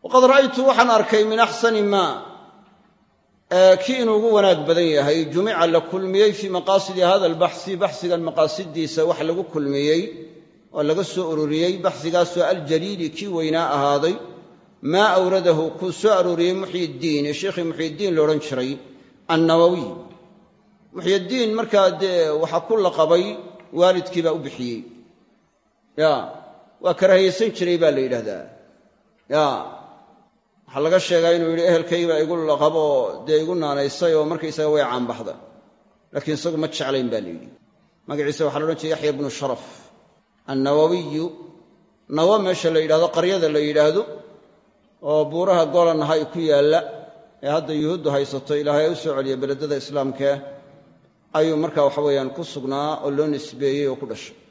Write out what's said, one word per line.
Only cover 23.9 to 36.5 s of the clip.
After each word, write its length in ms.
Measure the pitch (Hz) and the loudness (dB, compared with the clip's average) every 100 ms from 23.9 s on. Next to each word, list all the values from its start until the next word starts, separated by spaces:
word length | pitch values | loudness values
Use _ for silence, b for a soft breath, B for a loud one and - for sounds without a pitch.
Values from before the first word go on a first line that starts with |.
| 185 - 175 | 4 -2 -2
baa 100 | 165 | -2
u 60 | 151 | -2
bixiyey. 400 | 139 131 123 113 - - _ _ _ _ _ _ _ _ _ - | -8 -10 -10 -10 -12 -20 _ _ _ _ _ _ _ _ _ 0
Ya, 140 | 156 135 90 - - - _ _ | 2 2 -4 -14 -20 -20 _ _
waa 120 | 180 | -2
karaahiyeysan 560 | 170 190 190 190 190 226 | 2 6 6 4 2 -2
jiray 260 | - 175 170 | 0 0 4
baa 140 | 160 | 4
la 80 | 135 | 2
yidhaahdaa. 440 | 131 120 110 92 60 - - _ _ _ _ _ _ | -2 -4 -6 -10 -14 -20 -20 _ _ _ _ _ _
Ya, 160 | 147 147 113 - - - - _ _ _ _ _ _ _ | 0 0 -2 -10 -16 -20 -20 _ _ _ _ _ _ _
waxaa 160 | 139 | -4
laga 160 | 156 185 | 2 2
sheegaa 340 | - 170 165 | 4 2 4
inuu 160 | 170 165 | 2 2
yidhi, 120 | 165 | 0
"Ehelkay 400 | 170 165 165 170 170 | 2 2 0 -2 0
baa 120 | 156 | 0
igu 160 | 156 170 156 | 0 -2 0
laqabo, 380 | 143 151 160 151 139 107 73 131 | 2 2 2 2 2 -2 -6 0
dee 140 | 151 | 0
igu 120 | 160 180 | 0 -4
naanaysay 580 | 151 139 139 - 175 156 | -2 -2 -4 0 0 2
oo 100 | 151 | 0
markaysaga 440 | 165 160 156 151 | -4 -6 -4 0
way 140 | 151 | 0
caanbaxda. 500 | 127 123 120 110 104 - - - _ _ _ _ _ | 0 -2 -6 -8 -10 -14 -18 -20 _ _ _ _ _
Laakiin 220 | 139 156 151 | -8 -6 -4
isagu 200 | 175 | -4